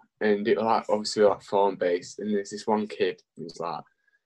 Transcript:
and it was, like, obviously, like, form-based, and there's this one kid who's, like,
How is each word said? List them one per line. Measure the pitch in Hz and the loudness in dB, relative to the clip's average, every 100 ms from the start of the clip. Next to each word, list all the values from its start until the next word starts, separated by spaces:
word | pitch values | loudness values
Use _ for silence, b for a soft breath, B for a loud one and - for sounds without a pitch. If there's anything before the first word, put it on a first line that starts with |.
| _ - | _ -2
and | 107 101 107 | 2 2 2
it | - | 2
was, | 113 | 2
like, | 110 - | 0 0
obviously, | 104 107 110 | -2 -2 4
like, | 104 92 | 4 4
form-based, | - 101 101 92 90 90 - - | 0 2 2 2 0 -2 -4 -8
and | 104 104 | -4 -2
there's | 98 | -4
this | 104 - | -6 -2
one | 107 104 | 0 -2
kid | - 92 90 _ - | -2 -4 -4 _ -16
who's, | 82 - | -14 -10
like, | 85 78 - _ _ _ | -8 -8 -12 _ _ _